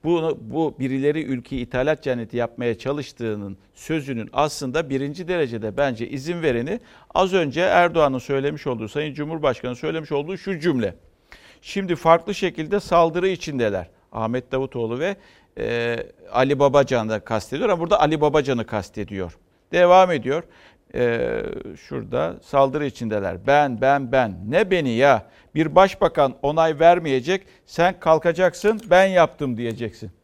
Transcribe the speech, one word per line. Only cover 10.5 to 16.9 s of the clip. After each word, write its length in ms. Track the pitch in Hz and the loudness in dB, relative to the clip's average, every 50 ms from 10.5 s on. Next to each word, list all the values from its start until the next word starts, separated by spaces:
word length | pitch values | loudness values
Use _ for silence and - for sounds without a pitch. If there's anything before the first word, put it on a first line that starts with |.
| 190 160 | -8 -2
cümle. 360 | 147 175 147 127 110 98 - - _ _ _ _ _ _ - - - - - _ | -2 0 0 0 -2 -2 -4 -8 _ _ _ _ _ _ -20 -20 -20 -20 -20 _
Şimdi 340 | _ - - 196 196 175 170 | _ -8 -6 -6 -2 -2 -4
farklı 380 | - - 160 165 170 170 - 202 | 0 6 4 4 4 4 -4 -6
şekilde 460 | - - 175 - - 160 156 196 208 | -4 -4 -4 -4 -6 -6 -2 -2 -4
saldırı 480 | - - 180 170 165 165 156 180 175 190 | -2 2 4 4 4 4 2 -2 -2 -2
içindeler. 600 | 185 - - 160 147 127 120 107 98 92 87 - _ _ _ _ | -2 -4 -6 -8 -4 -2 0 0 0 -4 -6 -8 _ _ _ _
Ahmet 400 | - 113 110 113 120 127 123 _ | -8 -6 -4 -4 -4 -4 -6 _
Davutoğlu 460 | - 131 135 131 - 123 117 110 117 127 | -4 -4 -4 -4 -6 -6 -6 -6 -4 -4
ve, 180 | 156 190 202 190 _ - _ _ _ _ _ - | -4 -4 -6 -8 _ -20 _ _ _ _ _ -8
e, 380 | 110 110 117 120 117 117 117 117 - - - _ - 92 | -6 -4 -4 -2 -2 -4 -4 -6 -8 -12 -16 _ -20 -4
Ali 260 | 98 120 131 135 143 131 | 0 0 2 2 2 2
Babacan 500 | 143 139 127 143 139 135 | 2 4 4 4 4 4